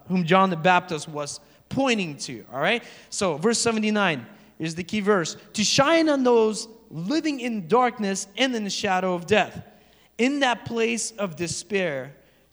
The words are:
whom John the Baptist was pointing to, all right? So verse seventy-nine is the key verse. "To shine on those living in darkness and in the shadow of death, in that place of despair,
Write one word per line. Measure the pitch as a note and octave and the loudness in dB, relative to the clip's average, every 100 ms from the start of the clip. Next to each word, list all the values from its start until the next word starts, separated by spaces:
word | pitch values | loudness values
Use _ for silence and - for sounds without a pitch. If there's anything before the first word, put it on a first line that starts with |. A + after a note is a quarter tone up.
| - | -2
whom | F#3 | 0
John | D#3+ F#3+ F#3+ | 4 6 6
the | D#3+ | 4
Baptist | F3+ F3+ F3+ D3+ E3 | 4 4 2 -10 -8
was | D3 C#3+ - _ _ - | -10 -10 -12 _ _ -8
pointing | - C4+ A3 F3 C#3 | -2 0 0 -2 -6
to, | - A2+ - | -10 -12 -10
all | C3 | -2
right? | E3 A#3 - - - | 0 -2 -6 -20 -12
So | - F#3+ D3 | -4 -2 0
verse | G#3+ A3+ | 0 2
seventy-nine | A#3 A3 G#3+ G#3+ F#3+ C3+ - - - - | 0 0 0 2 0 0 -8 -20 -20 -10
is | D#3+ | -8
the | E3 | -8
key | E3+ G#3+ | -6 -2
verse. | G3 G3+ D#3 - - | 2 2 0 -8 -10
"To | - | -2
shine | G3+ - C#4 E4 D#4 | 0 2 4 4 4
on | C#4 | 2
those | B3 A#3 A3 G#3 - - - | 4 4 4 0 -10 -16 -16
living | D#3 F3+ D#4 D#4 C4+ | -10 -4 -2 -2 -4
in | A#3+ A3 D#3 | -4 -6 0
darkness | A#3+ B3 A#3+ G3 F#3+ - - | 2 2 0 -4 -4 -6 -2
and | C4 | -2
in | A#3 | 0
the | G3+ | -4
shadow | - G#3 F#3 F#3 | -4 0 0 0
of | F3 E3 | -2 2
death, | G#3 - - - - _ _ _ - | 2 2 -6 -18 -20 _ _ _ -2
in | B3+ C#4+ | 0 2
that | C4 A3+ - | 0 0 -4
place | A#3 A3+ A#3 - | -2 -2 -2 -6
of | - G3 D3+ | -6 -8 -6
despair, | E3 - - G3 F3 C3+ C3+ - _ _ _ | -6 -8 -4 -2 -2 -4 -8 -16 _ _ _